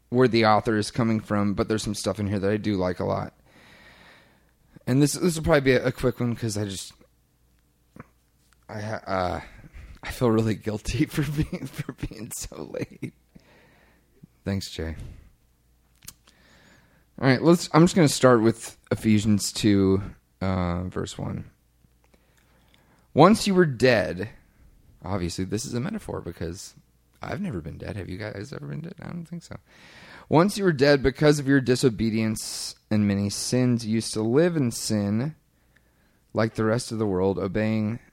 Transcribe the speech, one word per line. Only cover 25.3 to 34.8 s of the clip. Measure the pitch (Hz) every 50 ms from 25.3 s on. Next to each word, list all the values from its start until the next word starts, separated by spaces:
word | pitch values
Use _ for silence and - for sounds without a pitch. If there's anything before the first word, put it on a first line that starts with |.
| - - 95
this | 95 - 107 -
is | - 120
a | 120
metaphor | 123 185 226 214 - - - 92 -
because | - 85 - - 85 87 98 - - - _ _ _ _ _ _ _ _ _
I've | - - - 143 208
never | 185 120 87
been | 80 82 82 85
dead. | 82 87 95
Have | 101 87 92
you | 92
guys | 95 107 107 - 98 - 135 -
ever | - 143
been | 143 147 147
dead? | 151 170 - -
I | - -
don't | - 175 170
think | - 175 170 -
so. | - - - _ _ _ - - - - - - - - - - -
"Once | - 147 175 208 202
you | 214 196
were | 190 160
dead | 127 135 143 147 143 120
because | 135 123 - 156 151 151 147
of | 139
your | 135 139 139
disobedience | 127 110 127 120 - 131 110 87 107 113 104 113 113 110 107 101 - - - - - - - _ _ -
and | 110 104 104
many | 101 101 98 101 101
sins, | - - - - - 123 127 123 123 113 117
you | 107 110
used | 113 110 - -
to | 110 107
live | 113 120 143 170 180 170
in | 160 135 117
sin | 110 -